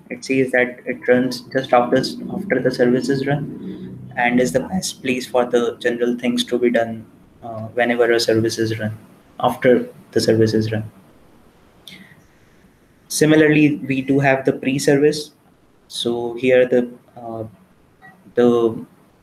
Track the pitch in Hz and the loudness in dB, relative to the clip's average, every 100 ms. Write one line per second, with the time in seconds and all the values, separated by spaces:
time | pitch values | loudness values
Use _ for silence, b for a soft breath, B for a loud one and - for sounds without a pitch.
0 | - 123 - 135 127 127 123 - - 123 | -14 -12 -4 0 0 2 0 -2 -10 -6
1 | - 123 127 - - 135 131 123 120 131 | 2 2 2 -4 -6 -6 2 2 2 0
2 | - - - - - 127 127 127 123 127 | -2 -8 -8 -8 -4 -2 0 0 2 2
3 | 127 139 135 147 160 - - - - - | 0 -2 -2 -4 -4 -10 -12 -14 -14 -16
4 | - 127 120 123 123 - - 185 - - | -14 -2 0 2 2 0 -2 -6 -6 -8
5 | 131 127 123 127 120 120 117 120 120 117 | -4 -4 -2 -2 0 0 0 -2 -4 -2
6 | 120 120 123 120 120 123 120 120 113 113 | -2 -2 -2 -2 -2 0 0 0 -2 -6
7 | 110 - _ _ 117 113 110 117 120 120 | -14 -20 _ _ -14 -12 -8 -2 0 2
8 | 117 117 - 113 113 113 110 110 107 107 | 2 2 2 2 2 -2 -4 -4 -6 -8
9 | - - _ - 123 123 131 120 - - | -16 -20 _ -4 -4 0 2 2 0 -12
10 | - 113 120 110 110 113 110 107 107 - | -6 -2 2 2 4 2 0 -4 -8 -14
11 | _ _ _ _ _ _ _ _ - B | _ _ _ _ _ _ _ _ -20 B
12 | B B _ _ _ _ _ _ _ _ | B B _ _ _ _ _ _ _ _
13 | - - 156 156 151 151 147 147 127 135 | -8 0 4 6 6 6 4 2 -4 -4
14 | 131 139 139 135 - 131 135 139 156 139 | 0 2 2 2 0 -2 -2 -2 2 4
15 | 151 151 - _ _ _ _ _ _ - | 2 0 -6 _ _ _ _ _ _ -8
16 | 120 120 120 117 127 127 127 127 120 - | -4 -4 -6 -2 2 4 4 2 0 -6
17 | _ 120 117 113 110 - _ _ _ _ | _ -18 -12 -10 -12 -14 _ _ _ _
18 | - - - - 120 120 117 120 123 _ | -20 -20 -8 2 4 4 2 -2 -12 _
19 | _ _ | _ _